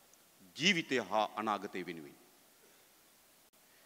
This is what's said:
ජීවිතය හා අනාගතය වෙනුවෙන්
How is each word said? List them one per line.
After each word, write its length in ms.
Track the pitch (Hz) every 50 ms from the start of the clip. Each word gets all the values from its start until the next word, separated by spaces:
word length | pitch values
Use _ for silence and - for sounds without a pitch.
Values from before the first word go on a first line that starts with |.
| - - - - - _ _ - - - -
ජීවිතය 420 | 120 147 196 202 165 151 - 135 123
හා 260 | 107 90 98 107 104 95 -
අනාගතය 520 | 107 107 110 104 101 95 101 - 98 87
වෙනුවෙන් 320 | 87 85 80 76 71 - - - - _ - _ _ _ _ - - - - - _ _ _ _ _ _ _ _ _ _ _ _ _ _ - _ _ _ - -